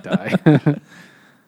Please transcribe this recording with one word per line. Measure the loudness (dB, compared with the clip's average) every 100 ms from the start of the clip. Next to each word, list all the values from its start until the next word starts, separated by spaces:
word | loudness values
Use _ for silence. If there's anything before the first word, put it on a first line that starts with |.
die. | -2 -8 -4 -2 2 2 2 -4
<laughs> | -8 -20 -20 _ _ _